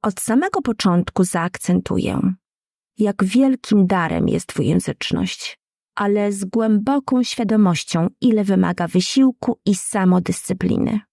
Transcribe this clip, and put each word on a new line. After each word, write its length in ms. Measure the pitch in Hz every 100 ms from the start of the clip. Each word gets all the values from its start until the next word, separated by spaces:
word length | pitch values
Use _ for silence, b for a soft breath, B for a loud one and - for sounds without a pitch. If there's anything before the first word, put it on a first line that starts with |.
Od 200 | 220 190
samego 400 | - 233 370 -
początku 640 | 277 220 196 175 185 -
zaakcentuję, 960 | 185 180 170 - - 180 180 185 - - 190 185 _ _ _ _ _ -
jak 260 | 214 196
wielkim 640 | 190 240 269 262 - 208 185
darem 400 | 190 160 - -
jest 220 | - -
dwujęzyczność, 1080 | - - 170 - - - - 185 - - - _ _ _ -
ale 360 | 202 208 208
z 140 | 196 190
głęboką 760 | 226 220 214 214 285 269 254
świadomością, 840 | 247 - 220 220 196 165 - 165 170 _
ile 220 | 254 220
wymaga 440 | 202 190 175 175 170
wysiłku 720 | 185 185 - 262 254 - - -
i 100 | 190
samodyscypliny. 1200 | - 208 185 180 175 185 - 185 185 - - 208 _